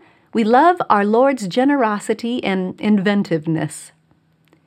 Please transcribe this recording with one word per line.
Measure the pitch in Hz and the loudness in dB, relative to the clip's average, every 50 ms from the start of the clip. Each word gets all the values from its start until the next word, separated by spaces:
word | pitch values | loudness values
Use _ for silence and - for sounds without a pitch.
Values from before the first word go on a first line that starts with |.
| - _ _ _ _ _ | -12 _ _ _ _ _
we | - 220 | -2 -2
love | 220 214 240 262 311 349 359 - - - | 2 4 4 4 4 4 2 0 0 0
our | 214 202 202 | 2 2 2
Lord's | 208 214 233 262 277 277 240 208 | 2 2 2 2 2 2 -2 -4
generosity | 180 - 247 262 285 285 277 233 214 208 202 - - 220 220 - 233 247 247 | -4 -2 0 2 2 2 0 0 -2 -2 -4 -4 -6 -6 -4 -4 -6 -6 -4
and | - 196 190 190 185 185 - - | -4 -4 -2 -2 -4 -6 -8 -4
inventiveness. | 214 214 214 202 175 208 202 202 202 - 170 156 151 170 156 160 156 151 - - - - _ _ _ _ _ _ _ _ _ _ _ _ _ _ _ | 0 0 0 2 2 0 0 0 -2 -2 -4 -4 -2 -2 -4 -4 -4 -6 -8 -12 -20 -20 _ _ _ _ _ _ _ _ _ _ _ _ _ _ _